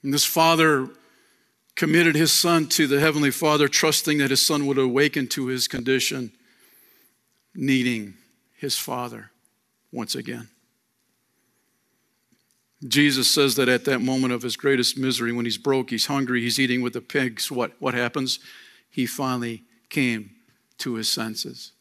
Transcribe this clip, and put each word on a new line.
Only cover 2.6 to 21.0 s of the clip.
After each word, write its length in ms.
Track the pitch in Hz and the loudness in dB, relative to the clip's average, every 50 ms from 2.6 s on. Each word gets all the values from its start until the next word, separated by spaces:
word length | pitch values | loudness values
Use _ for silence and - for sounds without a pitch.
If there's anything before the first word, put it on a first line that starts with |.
| 156 147 | 2 0
to 180 | - - 156 135 | 2 2 2 2
the 120 | 139 139 | 4 4
heavenly 320 | 147 156 151 151 147 139 | 4 2 2 4 2 0
Father, 360 | 127 - 160 151 151 147 147 139 | 0 2 2 2 4 4 2 2
trusting 500 | - - - 160 147 - - 165 151 147 | 2 2 2 2 2 2 0 0 0 0
that 140 | 139 135 | 2 2
his 120 | 135 131 - | 2 2 2
son 220 | - 156 147 143 | 2 2 0 0
would 140 | 139 139 135 | 0 0 2
awaken 480 | 135 127 120 135 143 151 - 151 131 113 | 0 2 2 2 2 2 2 -2 -4 -4
to 180 | - - 131 | -4 -6 -4
his 220 | 127 131 127 120 - | -4 -2 -2 -4 -4
condition, 640 | - 131 120 127 131 131 127 - - 135 123 110 _ _ _ _ _ _ _ _ _ _ _ _ _ _ _ _ _ _ _ _ _ _ _ _ _ | -4 -4 -2 0 0 0 0 -2 -4 -6 -8 -10 _ _ _ _ _ _ _ _ _ _ _ _ _ _ _ _ _ _ _ _ _ _ _ _ _
needing 640 | - 139 139 135 131 120 123 120 113 104 101 92 - _ _ _ _ _ _ _ _ | -6 -2 0 2 2 2 0 -2 -4 -6 -10 -14 -20 _ _ _ _ _ _ _ _
his 200 | - 139 - - | -8 -6 -4 -4
father 540 | - - 131 127 123 120 117 113 104 - _ _ _ _ _ _ _ _ _ _ _ _ | -6 -6 -8 -8 -8 -10 -12 -16 -18 -20 _ _ _ _ _ _ _ _ _ _ _ _
once 240 | - 123 110 - - | -10 -10 -8 -6 -6
again. 340 | 131 117 - 120 120 113 107 _ _ _ _ _ _ _ _ _ _ _ _ _ _ _ _ _ _ _ _ _ _ _ _ _ _ _ _ _ _ _ _ _ _ _ _ _ _ _ _ _ _ _ _ _ _ 143 127 | -8 -8 -10 -12 -12 -14 -18 _ _ _ _ _ _ _ _ _ _ _ _ _ _ _ _ _ _ _ _ _ _ _ _ _ _ _ _ _ _ _ _ _ _ _ _ _ _ _ _ _ _ _ _ _ _ -8 -2
Jesus 420 | 113 143 147 147 135 135 123 - | 2 4 4 4 4 2 2 2
says 240 | - 151 143 135 120 139 | 4 4 4 2 2 2
that 120 | 135 127 | 2 2
at 160 | 127 120 123 | 2 2 2
that 160 | 139 135 123 | 0 -2 0
moment 320 | 117 127 131 131 131 127 123 | 0 -2 0 0 0 -2 -2
of 80 | 120 | -4
his 160 | 117 123 113 - | -4 -6 -8 -2
greatest 400 | - 139 139 127 123 - - 135 | 0 0 2 2 2 0 -2 -2
misery, 340 | 131 131 123 113 120 117 | -2 -2 -2 -2 -2 -2
when 140 | 120 120 120 | -2 -2 -4
he's 140 | 120 107 98 | -4 -6 -4
broke, 320 | - 139 135 135 127 127 | -2 0 0 0 0 -2
he's 160 | 120 110 - - | -2 -2 -2 -2
hungry, 340 | 143 139 135 123 127 123 | -2 -2 -2 -2 -2 -2
he's 180 | 117 120 117 135 | -2 -2 0 0
eating 220 | 135 123 123 127 | 0 0 0 0
with 120 | 123 120 117 | -2 -2 -4
the 80 | 123 | -8
pigs, 500 | 113 _ - 139 131 123 110 104 - - | -12 _ -2 -2 -2 -2 -4 -6 -8 -6
what, 220 | 139 123 120 - - _ | -4 -4 -4 -4 -6 _
what 160 | - 131 123 | -4 -4 -2
happens? 460 | 123 123 120 - 143 135 127 107 - - - - - - - - _ _ _ | -2 -2 -2 -2 -4 -4 -4 -4 -6 -8 -20 -20 -20 -20 -20 -20 _ _ _
He 160 | _ - 123 | _ -4 -4
finally 560 | 117 - - 139 131 127 123 120 117 113 110 _ _ _ _ _ _ | -4 -4 -6 -4 -4 -4 -4 -4 -6 -8 -12 _ _ _ _ _ _
came 420 | - 151 135 123 117 110 104 98 - _ _ _ _ _ _ _ _ _ | -4 -2 0 0 -2 -4 -6 -12 -20 _ _ _ _ _ _ _ _ _
to 160 | - 139 120 | -8 -6 -6
his 120 | 110 | -4